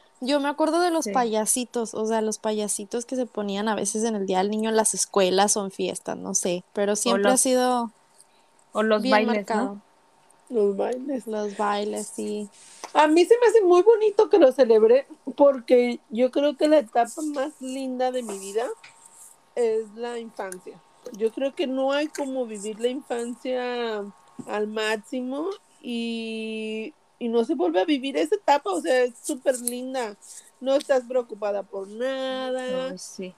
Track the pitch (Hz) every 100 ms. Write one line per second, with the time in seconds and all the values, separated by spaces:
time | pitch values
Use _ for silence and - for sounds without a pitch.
0 | _ _ 254 285 277 294 311 330 349 330
1 | 214 226 240 214 208 254 240 240 220 -
2 | 220 226 214 214 220 214 208 - 196 240
3 | - 254 233 - 202 196 220 202 202 214
4 | 226 214 190 185 202 214 220 220 214 185
5 | - 202 180 185 208 220 196 - 185 185
6 | - 175 185 196 190 180 - 208 202 208
7 | 240 196 202 262 262 254 254 247 226 -
8 | _ _ _ _ _ _ _ 214 220 214
9 | 247 208 220 214 202 214 220 208 - _
10 | _ _ _ _ _ 240 202 196 233 254
11 | 277 262 226 214 208 196 208 208 208 214
12 | 208 - 214 208 208 - - - - 294
13 | 302 330 349 480 466 440 359 349 403 440
14 | 427 415 427 403 262 247 226 220 220 254
15 | - 311 269 277 285 262 - 247 247 240
16 | - 220 254 285 294 269 302 302 214 240
17 | 233 - 311 285 294 - 262 269 262 254
18 | 254 254 226 196 196 208 262 453 - _
19 | - - - _ _ 247 233 220 214 214
20 | 240 240 226 - 196 185 - 180 _ _
21 | - 196 226 - 269 - 277 262 269 277
22 | 302 - 269 262 233 208 214 214 240 262
23 | - 240 240 240 262 254 247 247 233 208
24 | 202 - _ - 220 208 214 220 214 220
25 | - 254 254 277 349 415 _ _ 240 233
26 | 233 226 226 220 220 220 220 220 220 -
27 | _ _ 240 233 233 302 349 349 370 285
28 | 269 285 320 415 - 285 403 359 285 254
29 | 247 - - 262 285 254 240 247 254 262
30 | 220 202 - - - _ 254 277 - 262
31 | 240 254 240 208 214 202 196 196 196 220
32 | 254 269 262 262 262 254 254 254 262 185
33 | - - 185